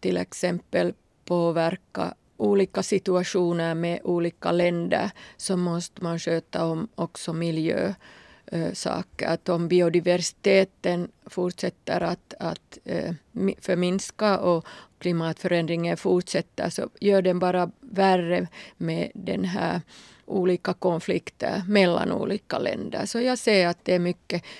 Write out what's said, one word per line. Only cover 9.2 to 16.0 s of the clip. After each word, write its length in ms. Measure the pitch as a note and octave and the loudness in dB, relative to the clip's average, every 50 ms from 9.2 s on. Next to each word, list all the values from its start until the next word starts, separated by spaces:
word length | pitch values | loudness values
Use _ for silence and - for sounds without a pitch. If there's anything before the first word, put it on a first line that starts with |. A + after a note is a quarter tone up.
| - | -4
Att 220 | - E3 - - - | -2 -2 -2 -2 -2
om 200 | F3 E3 E3+ D#3+ | -2 0 0 2
biodiversiteten 1400 | F3+ F3+ F3 E3+ E3 F3 E3 F3+ F3 F3+ E3+ - - _ - G3+ G3 F#3+ G3 - _ _ - F3 F3 F3 F3 - - _ _ | 4 4 4 4 2 2 2 2 2 0 0 -4 -8 _ 2 4 6 6 4 2 _ _ -2 -2 0 0 -2 -6 -8 _ _
fortsätter 720 | - - F#3 F3+ F3+ F3+ - - F3 - _ _ - - F3 | -10 -4 -2 -2 -2 -2 -4 -4 -6 -6 _ _ -4 -2 -2
att, 340 | F3 E3+ F3 - - _ - - | 0 -2 -4 -4 -8 _ -12 -8
att, 380 | - E3 D#3+ - - _ - - - | -6 -6 -6 -8 -12 _ -20 -16 -10
eh, 300 | - - E3+ - E3+ F3 C#3+ - _ - | -6 -4 -4 -4 -4 -6 -8 -10 _ -6
mi-, 280 | - F#3+ G3 - - | -2 -2 -2 -2 -2
förminska 760 | - - F#3 F3 F3+ F3+ F#3 G3 - - - - G#3+ G#3 G3 - | -2 -2 0 2 2 0 0 -2 -4 -8 -6 -2 0 2 2 2
och 280 | - F3+ E3+ E3 - - - - - - _ _ | 2 2 2 2 0 -6 -14 -20 -20 -20 _ _
klimatförändringen 1000 | - F3+ E3+ E3 E3 E3 D#3 - - F3 F3 E3+ E3 D#3+ E3+ E3+ E3+ E3+ F3 | -4 -2 0 0 0 -2 -4 -4 -2 0 0 2 2 0 -2 -2 -2 -2 -2
fortsätter 720 | E3+ | -2